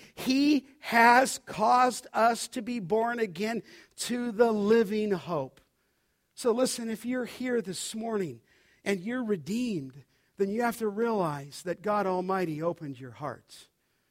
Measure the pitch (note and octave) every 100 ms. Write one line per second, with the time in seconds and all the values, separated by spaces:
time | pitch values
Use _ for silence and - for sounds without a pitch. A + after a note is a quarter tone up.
0 | - - - C4 C#4+ D4 - - - A#3
1 | A#3 A#3+ C4 - - - A3 B3 B3+ G#3+
2 | - - A3+ A#3 - B3+ G#3+ A#3+ F3 G#3+
3 | A#3 A#3+ G3+ D#3+ G#3+ A3+ - - - -
4 | - A#3+ A#3+ G#3 A#3 G#3+ G3+ A#3 G#3+ G#3+
5 | G#3+ F#3 C#3 E3+ C3 - _ _ _ _
6 | _ _ _ - B3 A3+ B3+ - A3+ A3
7 | A#3+ B3+ A#3+ - B3+ A#3+ G3 E3+ - A3
8 | A3+ G#3+ F3 A2+ _ _ _ _ - G3+
9 | F#3 B3+ A#3 G3+ C#3 A3 B3 F#3 C3 C3+
10 | - _ _ - G3 G#3+ A#3+ - A3 G3+
11 | A#3 A3 E3+ C#3+ C#3+ - F3+ E3+ F3 G#3
12 | F#3+ F#3 F3+ F#3+ F3+ D3+ E3 E3+ D3+ B2
13 | B2+ A2+ C#3+ A2+ _ - - _ _ _
14 | _